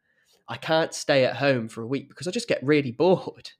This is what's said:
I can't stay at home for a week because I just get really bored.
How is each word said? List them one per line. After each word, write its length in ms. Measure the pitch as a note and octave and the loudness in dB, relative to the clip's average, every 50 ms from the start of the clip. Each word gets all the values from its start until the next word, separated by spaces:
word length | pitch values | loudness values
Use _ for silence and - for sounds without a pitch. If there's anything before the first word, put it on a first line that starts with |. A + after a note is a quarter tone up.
| _ _ _ _ _ _ _ _ _ | _ _ _ _ _ _ _ _ _
I 100 | - A#2+ | -14 -12
can't 360 | - - E3 D#3+ D#3+ D#3+ - - | -10 -2 0 2 2 2 0 -4
stay 320 | - - - C#3+ C3+ B2+ | -6 -2 2 4 4 4
at 120 | - - | 2 2
home 320 | A#2+ C#3 C#3+ C3+ A#2+ A2 A2+ | 0 2 2 2 2 -2 -6
for 140 | - A#2 A2+ | -10 -10 -8
a 40 | |
week 240 | A#2 C#3 C3 C3 - | -6 -6 -6 -6 -10
because 180 | - - C#3 F3 | -14 -10 -10 -6
I 20 | |
just 180 | - A#3+ - - | -6 -6 -2 -2
get 140 | - - B2+ | -2 0 2
really 300 | C#3 D3+ D3 C3+ B2+ A#2 | 2 2 2 2 0 -2
bored. 580 | - D#3+ F#3 F#3 - - - - - - - - | 0 4 4 4 2 0 -6 -14 -14 -20 -20 -20